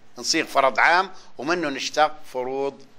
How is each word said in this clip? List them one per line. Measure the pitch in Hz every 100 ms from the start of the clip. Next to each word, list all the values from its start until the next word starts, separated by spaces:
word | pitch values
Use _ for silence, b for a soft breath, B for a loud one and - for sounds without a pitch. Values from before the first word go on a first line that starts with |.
| - -
نصيغ | 117 160 131
فرض | 139 135 127
عام | 135 175 190 b b -
ومنه | 135 175 151
نشتق | 131 - 151 151 151 -
فروض | 127 127 135 139 123 -